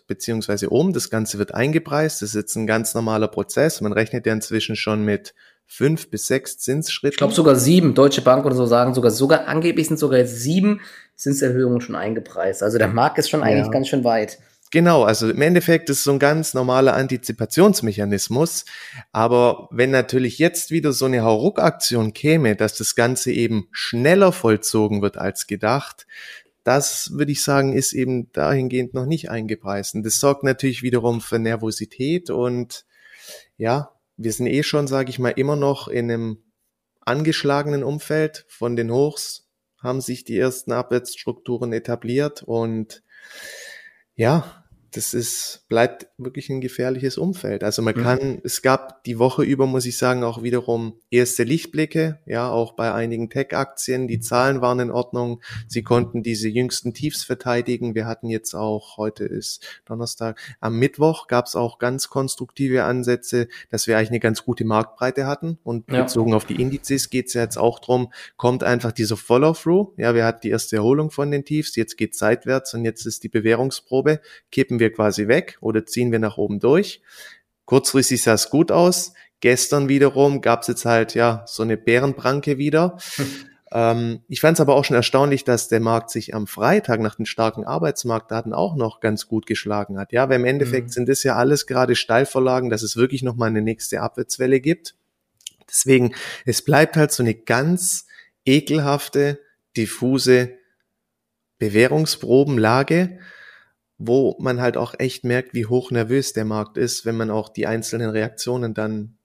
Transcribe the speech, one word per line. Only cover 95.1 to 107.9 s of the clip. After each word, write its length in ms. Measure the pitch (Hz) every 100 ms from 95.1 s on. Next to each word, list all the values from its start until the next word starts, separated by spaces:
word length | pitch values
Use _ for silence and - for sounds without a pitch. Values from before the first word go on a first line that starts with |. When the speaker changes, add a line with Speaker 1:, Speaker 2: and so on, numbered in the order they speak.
| _ _ _ - - _
Speaker 1:
Deswegen, 440 | - 131 131 120 - - - -
es 160 | -
bleibt 360 | - 147 160 160
halt 160 | 151
so 100 | -
eine 100 | 120
ganz 760 | 110 - 120 151 175 - - - - _ _
ekelhafte, 960 | - 143 143 151 143 143 - 143 143 143 _ _ _ -
diffuse 720 | 110 - 123 131 127 127 123 - _ _ _ _ _ _ _ _ _ _
Bewährungsprobenlage, 1600 | 107 104 127 156 160 - - 131 143 123 110 127 143 165 180 - - - - - _ _ _ -
wo 380 | 110 131 120 -
man 220 | 131 123
halt 160 | 123 -
auch 200 | 120 -
echt 260 | 131 -
merkt, 300 | 123 123 127
wie 120 | 120 110
hoch 260 | 123 123
nervös 420 | 120 110 135 131
der 100 | 110
Markt 340 | 110 107 104 -
ist, 280 | 120 - 113
wenn 100 | 113
man 160 | 113
auch 160 | 107 107
die 200 | - 107
einzelnen 420 | 113 113